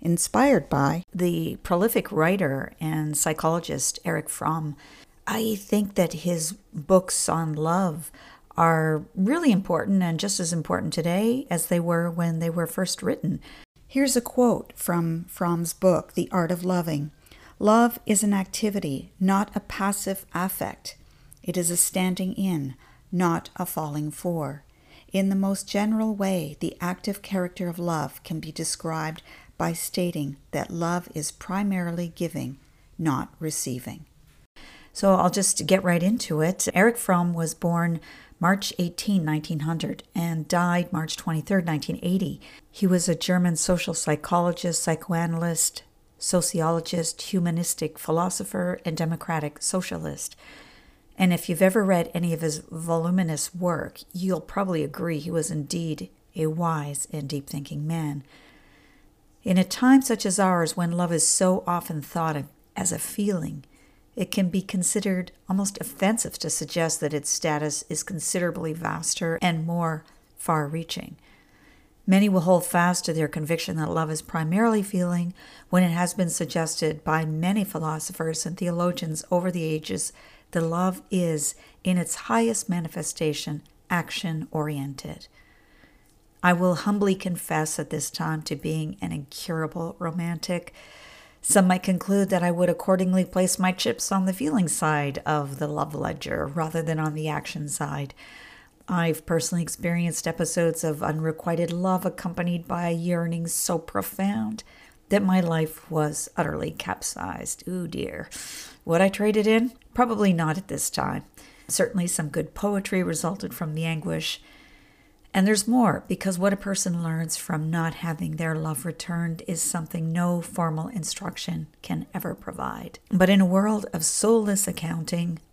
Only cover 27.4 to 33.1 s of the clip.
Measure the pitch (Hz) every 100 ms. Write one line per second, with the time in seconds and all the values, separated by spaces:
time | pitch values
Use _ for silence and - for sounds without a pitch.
27.4 | 180 180 175 170 175 160 139 - - 160
28.4 | 156 156 160 - 165 160 156 160 - -
29.4 | - - 170 165 - - 175 165 143 143
30.4 | - 147 - 170 170 180 180 156 147 -
31.4 | - 190 202 190 175 170 170 - 170 156
32.4 | 127 139 - _ _ - 160